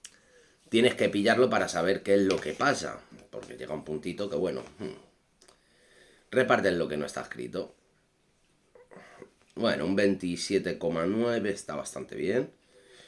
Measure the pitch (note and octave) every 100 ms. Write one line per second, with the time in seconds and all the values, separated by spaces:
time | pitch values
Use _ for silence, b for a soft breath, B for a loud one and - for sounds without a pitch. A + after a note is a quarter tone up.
0 | B b b b b b _ A2+ B2 -
1 | G#2+ G2+ G2+ A2+ B2 G#2+ F2+ F2 F2 G2
2 | - G2+ F#2+ F2 D2+ D#2 C3+ B2 D#2 G#1
3 | - - - A1+ - B1+ C2 D2+ D2+ D#2
4 | F2 E2+ G2+ D2 F2 - - - G2+ -
5 | - _ _ _ b b b b b b
6 | b b b A2+ A#2+ C3 F#2+ F2 D#2+ D2
7 | C#2+ - B1 A1+ B1 F2 - - _ _
8 | _ _ _ _ _ _ _ - - B
9 | B B - _ _ - A2+ C#2 D#2+ G2
10 | G2+ F#2+ F2+ E2+ - G2 F2+ E2 E2 E2
11 | E2+ G#2+ A#2+ A#2 G2+ - - D2+ C2+ -
12 | - - D#2 A2+ - - b b b b